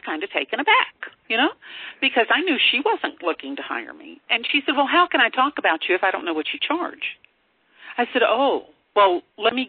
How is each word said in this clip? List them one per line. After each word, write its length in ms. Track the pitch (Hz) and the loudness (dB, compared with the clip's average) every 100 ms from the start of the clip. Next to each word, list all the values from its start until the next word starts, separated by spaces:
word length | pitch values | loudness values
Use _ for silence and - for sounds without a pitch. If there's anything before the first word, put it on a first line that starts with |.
kind 180 | - 156 | -6 -8
of 80 | 196 | -6
taken 300 | 156 - - | -6 -4 -2
aback, 480 | 302 480 - - - - - | 2 2 2 -6 -20 -16 -4
you 120 | 226 | 0
know, 100 | 302 - - - - - | 0 -2 -16 -16 -16 -4
because 280 | 262 247 220 | 0 2 2
I 140 | 254 | 2
knew 160 | 370 262 - | 2 2 2
she 100 | 240 | 2
wasn't 380 | - 415 - - | 0 -2 -4 -4
looking 340 | 170 156 - - | -4 -4 -6 -10
to 60 | |
hire 320 | - 120 85 | -8 -8 -10
me. 260 | - - - - | -16 -20 -16 -4
And 180 | 233 240 | -4 0
she 80 | 285 294 | -2 0
said, 100 | 277 | 0
"Well, 100 | 262 | 2
how 220 | 320 359 | 2 2
can 120 | 302 | 2
I 80 | 233 | 2
talk 240 | - 277 - | 2 0 0
about 320 | 190 165 - | 0 0 0
you 60 | |
if 100 | 180 | 0
I 60 | 190 | 0
don't 160 | 185 170 | -2 -4
know 80 | |
what 180 | 156 151 | -4 -4
you 80 | - | -4
charge?" 560 | - 320 - - - - _ _ _ _ _ _ - - | -4 -2 -4 -8 -12 -12 _ _ _ _ _ _ -10 -6
I 80 | 240 | -2
said, 80 | 254 | 2
"Oh, 440 | - 233 277 160 - _ _ | 2 4 2 0 -4 _ _
well, 280 | 208 196 175 - - | 4 4 4 -4 -4
let 160 | 214 | -2
me 120 | 247 | 0